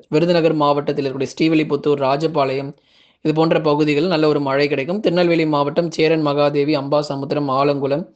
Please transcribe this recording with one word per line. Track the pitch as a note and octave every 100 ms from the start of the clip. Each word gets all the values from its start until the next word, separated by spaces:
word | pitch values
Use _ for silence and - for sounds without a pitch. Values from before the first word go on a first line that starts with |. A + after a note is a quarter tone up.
| -
விருதுநகர் | D#3 F3 F3 D#3+ D#3
மாவட்டத்தில் | C#3+ C#3+ D3 C#3+ C3+
இருக்கக்கூடிய | C3+ B2+
ஸ்ரீவில்லிபுத்தூர், | - D#3+ D#3 D#3 C#3+ D3 C#3
ராஜபாளையம், | C3 C#3+ D#3 D3+ C3+ C3+ C#3 - _ _ _ _ D3+
இது |
போன்ற | D#3 E3 E3
பகுதிகளில் | D3+ D3 D3+ C#3+ F#3
நல்ல | D#3 D#3
ஒரு | D3
மழை | C#3 C#3 C#3+
கிடைக்கும். | C#3+ C3+ G#3
திருநெல்வேலி | F3 F3 F3 E3 D#3
மாவட்டம் | D3 C#3+ E3+ E3+
சேரன் | E3 D#3+ D#3+ D3
மகாதேவி, | C#3+ D3 D3 C#3+ D3
அம்பாசமுத்திரம், | C#3 D3+ D3 C#3 C#3 D3 C#3+
ஆலங்குளம், | C3 C#3+ C#3+ C3+ D3+ -